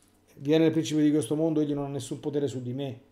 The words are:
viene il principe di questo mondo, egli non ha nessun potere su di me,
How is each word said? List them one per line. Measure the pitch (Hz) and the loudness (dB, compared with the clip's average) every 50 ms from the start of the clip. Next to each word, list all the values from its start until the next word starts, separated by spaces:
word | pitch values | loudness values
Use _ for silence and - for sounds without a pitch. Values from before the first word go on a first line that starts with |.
| _ _ _ _ _ _ _ | _ _ _ _ _ _ _
viene | - 135 143 156 160 165 | -8 0 2 4 4 4
il | 160 | 4
principe | 160 160 151 120 151 156 151 | 4 2 0 0 0 2 4
di | 147 | 4
questo | 147 156 147 - 151 | 4 2 2 0 0
mondo, | 151 160 165 156 151 | 0 0 0 2 0
egli | 151 143 147 | 0 0 -2
non | 143 143 | -2 -4
ha | 139 | -4
nessun | 143 139 117 - 156 127 | -6 -8 -8 -8 -8 -8
potere | - 151 135 147 143 | -6 -4 -2 -2 -2
su | 131 110 131 127 | -2 -2 -6 -6
di | 123 123 | -6 -6
me, | 139 139 135 120 - - _ | -6 -6 -8 -8 -10 -16 _